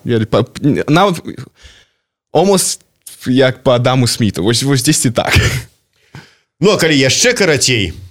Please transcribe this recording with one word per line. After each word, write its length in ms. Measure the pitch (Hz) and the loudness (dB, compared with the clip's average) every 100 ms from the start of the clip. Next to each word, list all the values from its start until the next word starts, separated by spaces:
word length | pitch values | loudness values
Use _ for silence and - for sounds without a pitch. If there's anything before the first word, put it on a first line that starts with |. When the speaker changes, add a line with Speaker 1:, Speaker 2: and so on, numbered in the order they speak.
Speaker 1:
Я 140 | - 117 107 | -4 -2 0
па-, 180 | 104 117 - 147 127 - | 0 -2 -2 -2 0 0
нават 340 | 156 202 165 - - 131 _ - - _ _ _ _ _ | 0 0 -2 -8 -14 -18 _ -20 -20 _ _ _ _ _
almost 460 | - 190 190 - - _ _ - - - | 0 2 2 0 -6 _ _ -20 -12 -2
як 360 | 127 131 127 | 2 2 0
па 120 | - 123 | 0 2
Адаму 280 | 123 131 120 | 2 2 0
Сміту. 360 | - 113 85 | 0 -2 0
Вось, 200 | 92 117 | -2 0
вось 200 | 131 135 | 0 0
дзесьці 280 | 147 156 135 | 0 0 0
так. 160 | 113 - - - - - _ _ _ _ - - _ _ _ | -2 0 0 0 -2 -8 _ _ _ _ -20 -20 _ _ _
Speaker 2:
Ну, 100 | 180 | 0
а 60 | 196 | 2
калі 220 | 165 147 | 2 2
яшчэ 340 | 131 - 240 | 2 2 0
карацей 580 | 240 190 139 - 120 90 - - | 2 0 0 0 -2 -2 -8 -18